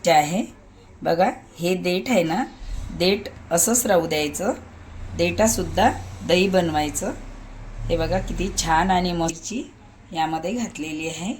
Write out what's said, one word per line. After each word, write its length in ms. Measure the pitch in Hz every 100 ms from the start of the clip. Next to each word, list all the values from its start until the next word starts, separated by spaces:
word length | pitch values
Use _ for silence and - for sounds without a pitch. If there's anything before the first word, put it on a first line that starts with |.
| 175
जे 60 |
आहे 320 | 156 147 185 330 - - - - -
बघा, 280 | 160 165 202 - - -
हे 140 | 175 185
देठ 340 | 175 180 247
आहे 140 | 220
ना, 200 | 165 180 330 - - - - 160
देठ 320 | 180 202 - - -
असंच 340 | 170 220 247 233
राहू 220 | 180 160
द्यायचं, 460 | 156 151 147 196 - - - - - - -
देठासुद्धा 720 | 175 170 220 - 165 175 233 - - - -
दही 200 | 175 196
बनवायचं. 640 | 185 165 151 151 - 202 277 - - - - - - -
हे 120 | 170
बघा, 220 | 160 185
किती 300 | 185 175 185 -
छान 280 | 165 160 185
आणि 200 | 180 180
मिरची 520 | 170 165 165 - 220 - - - - -
यामध्ये 400 | 165 156 175 170
घातलेली 540 | 240 214 - 156 156 160
आहे. 260 | 160 180